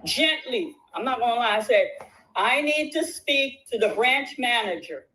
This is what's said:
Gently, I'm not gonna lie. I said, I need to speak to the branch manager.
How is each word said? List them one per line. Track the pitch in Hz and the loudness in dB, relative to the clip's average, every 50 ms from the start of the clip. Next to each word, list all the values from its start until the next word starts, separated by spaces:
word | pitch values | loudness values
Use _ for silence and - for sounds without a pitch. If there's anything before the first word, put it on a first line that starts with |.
| - | -4
Gently, | 160 - - 311 311 311 311 - - 247 220 170 147 - _ _ _ - | -4 0 2 2 2 0 -2 -4 -4 -4 -2 -4 -4 -8 _ _ _ -8
I'm | 220 220 | -4 -2
not | 262 262 233 | -2 0 0
gonna | 233 240 233 | 2 0 2
lie. | 240 240 220 208 | 2 0 0 0
I | 214 | 0
said, | 214 - 240 202 185 - - - - - - - _ _ _ | 2 4 4 4 4 2 -2 -12 -16 -20 -20 -20 _ _ _
I | 185 196 233 262 285 | 0 2 2 2 2
need | 294 294 302 302 302 - | 2 0 0 0 -2 -2
to | - 320 - | -2 -4 -4
speak | - - - - - 285 277 269 262 - - _ - | -4 -6 -10 -4 0 0 0 0 -2 -4 -12 _ -8
to | 247 | 0
the | 214 214 208 | 2 2 2
branch | 208 202 233 254 262 277 277 - - | 2 2 2 2 2 2 -2 -6 -6
manager. | - 254 240 240 233 220 196 175 160 - - 156 131 - _ | -4 -2 0 0 0 0 -2 -4 -6 -8 -12 -14 -14 -14 _